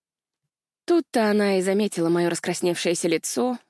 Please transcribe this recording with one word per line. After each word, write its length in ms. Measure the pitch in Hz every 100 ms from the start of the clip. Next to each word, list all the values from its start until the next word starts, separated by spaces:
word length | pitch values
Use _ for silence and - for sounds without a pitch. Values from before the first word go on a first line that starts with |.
| _ _ _ _ _ _ _ _ -
Тут-то 440 | 339 - 247 214
она 280 | 208 202 190
и 40 |
заметила 480 | 185 196 208 - 165
мое 200 | 175 175
раскрасневшееся 800 | 170 - 170 180 170 180 175 185
лицо, 500 | 160 - - 247 247 _